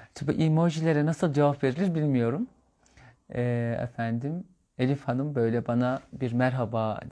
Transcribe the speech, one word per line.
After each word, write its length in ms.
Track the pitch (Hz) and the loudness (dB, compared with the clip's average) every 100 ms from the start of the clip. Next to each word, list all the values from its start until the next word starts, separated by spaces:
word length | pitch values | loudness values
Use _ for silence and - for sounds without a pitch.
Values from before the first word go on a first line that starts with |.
| - - | -18 -8
Tabii 160 | 139 | -4
emojilere 760 | - 160 156 170 160 160 147 151 | 0 2 4 2 2 2 2 2
nasıl 260 | 160 175 | 0 0
cevap 320 | 143 147 143 | 4 2 2
verilir 300 | 135 139 196 | 0 0 0
bilmiyorum. 520 | 160 151 127 117 147 254 _ _ _ _ - - _ - | 0 2 2 2 0 -4 _ _ _ _ -20 -20 _ -10
Ee, 440 | - 123 120 117 117 | -4 -2 0 -2 -4
efendim, 640 | 123 - 113 117 139 170 - _ _ - | -6 -4 -4 -2 -4 -6 -10 _ _ -2
Elif 300 | 127 139 - | -2 0 -2
Hanım 260 | 123 147 | -2 -2
böyle 320 | 135 113 117 117 | 0 0 0 0
bana 340 | 120 123 135 - | 0 0 -2 -8
bir 200 | - 127 | -6 -2
"merhaba" 680 | 120 127 131 110 113 110 - - | 0 0 0 -2 -2 -2 -4 -8